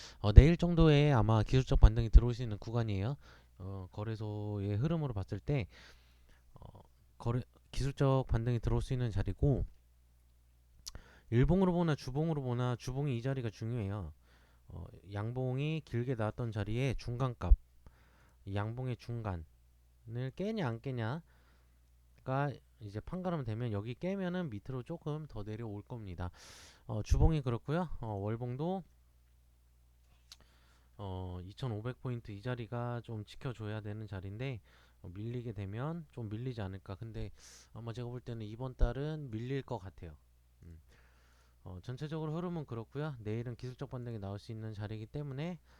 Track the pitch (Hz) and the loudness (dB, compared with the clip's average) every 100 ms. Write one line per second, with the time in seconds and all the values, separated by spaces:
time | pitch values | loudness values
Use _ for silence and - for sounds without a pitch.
0 | - - 101 104 139 170 170 170 160 143 | -18 -2 12 12 12 10 4 6 8 8
1 | 147 131 107 110 104 131 131 - 110 113 | 6 6 6 4 4 2 4 8 10 8
2 | 113 - 120 113 123 101 - 117 113 98 | 8 8 8 2 -4 -6 -2 0 0 0
3 | 104 147 - - - - 95 98 90 - | 0 -2 -10 -20 -20 -14 -12 -10 -10 -8
4 | 107 110 107 104 104 104 101 104 156 170 | -6 -6 -6 -6 -4 -2 0 0 0 0
5 | 143 104 95 98 - 143 95 - - - | -2 -4 -6 -6 -2 -2 -2 -10 -20 -20
6 | - - - - - - - - - - | -20 -20 -20 -20 -20 -20 -18 -20 -20 -20
7 | _ - 117 123 - - _ - 139 - | _ -6 -2 -2 -4 -14 _ -4 -2 2
8 | 139 135 - 117 117 120 120 117 - 127 | 4 4 2 0 2 0 2 0 0 0
9 | 120 98 95 95 147 117 - - _ _ | 0 0 0 2 4 4 0 -8 _ _
10 | _ _ _ _ _ _ _ - - - | _ _ _ _ _ _ _ -20 -20 -20
11 | - - - 113 139 185 185 170 170 143 | -20 -20 2 4 6 6 4 4 2 0
12 | - 131 165 151 127 120 123 120 - 131 | -2 -2 0 0 0 0 0 -2 -4 -2
13 | 147 117 127 135 117 - 110 120 98 104 | -2 -2 -2 -2 -4 -6 -4 -2 -2 -4
14 | 80 - - - - - - 85 85 - | -6 -12 -20 -20 -20 -20 -18 -14 -14 -16
15 | 92 101 110 123 127 127 151 160 - 117 | -10 -6 -4 -2 -2 -2 -2 -4 -2 -2
16 | 123 117 107 - 120 107 101 117 135 98 | 0 0 -2 -2 -4 -2 -2 0 0 -2
17 | - 120 131 117 - - - - - - | -4 -2 -2 -2 6 6 6 -20 -20 -20
18 | - - - - 98 98 107 117 127 120 | -20 -20 -20 -18 -6 -4 -2 -4 -6 -8
19 | - 117 107 87 80 - _ _ _ _ | -8 -6 -6 -6 -10 -20 _ _ _ _
20 | 113 117 131 - 196 226 135 113 135 123 | -12 -8 -6 -6 -6 -4 -4 -4 -6 -4
21 | 110 160 - - - - _ _ _ _ | -2 -4 -8 -20 -20 -20 _ _ _ _
22 | _ - - 135 143 - - - 104 104 | _ -14 -4 -2 -2 -6 -14 -16 -10 -10
23 | - 180 180 170 113 110 120 101 110 123 | -8 -6 -4 -4 -4 -4 -2 -4 -4 -6
24 | 180 196 180 180 165 104 - 131 120 165 | -6 -4 -4 -4 -4 -8 -8 -8 -8 -8
25 | 151 151 151 110 101 107 117 101 - 120 | -6 -6 -8 -10 -8 -8 -8 -10 -10 -12
26 | 101 87 90 - - - - - - 113 | -10 -8 -8 -8 -18 -20 -20 -18 -8 -6
27 | - - 156 156 123 117 - 160 175 - | 2 6 6 6 0 -4 -2 -2 -2 -6
28 | 113 101 101 113 123 127 165 190 - _ | -6 -4 -2 -2 -4 -4 -4 -6 -10 _
29 | _ _ _ _ _ _ _ _ _ _ | _ _ _ _ _ _ _ _ _ _
30 | _ _ _ - - _ _ _ _ - | _ _ _ -20 -20 _ _ _ _ -12
31 | 101 92 92 90 92 - 131 104 120 127 | -8 -6 -6 -8 -12 -8 -6 -4 -6 -8
32 | 131 120 - 101 123 120 107 120 120 120 | -8 -8 -10 -10 -6 -6 -6 -6 -6 -6
33 | - 110 104 - 135 117 107 107 104 107 | -8 -10 -10 -10 -10 -8 -8 -8 -8 -10
34 | 107 98 98 104 135 117 - - - _ | -8 -10 -8 -8 -8 -8 -12 -20 -20 _
35 | 95 90 113 123 120 101 95 107 143 170 | -16 -10 -8 -8 -8 -8 -8 -6 -6 -8
36 | 151 - 107 107 131 113 95 95 - 98 | -10 -10 -8 -6 -6 -6 -8 -8 -12 -12
37 | 113 107 107 - - - - 110 117 113 | -10 -8 -10 -12 -20 -20 -20 -12 -10 -8
38 | 120 123 123 113 107 113 127 123 117 120 | -8 -10 -10 -10 -10 -8 -10 2 2 2
39 | 147 156 139 110 123 139 - 117 92 - | -6 -8 -8 -8 -6 -6 -6 -10 -10 -16
40 | 87 76 _ _ _ _ 85 80 - - | -16 -16 _ _ _ _ -20 -20 -20 -20
41 | - - _ - _ _ 92 92 - 127 | -20 -20 _ -20 _ _ -16 -12 -10 -8
42 | 151 160 156 160 180 170 139 113 110 139 | -8 -6 -4 -4 -4 -6 -6 -8 -8 -8
43 | 156 127 104 113 120 117 127 127 139 127 | -6 -6 -6 -6 -6 -8 -10 -10 -10 -10
44 | 120 113 98 104 - 110 110 101 104 107 | -8 -8 -6 -8 -8 -10 -8 -8 -8 -8
45 | 110 147 147 131 165 175 - | -8 -8 -8 -6 -6 -8 -14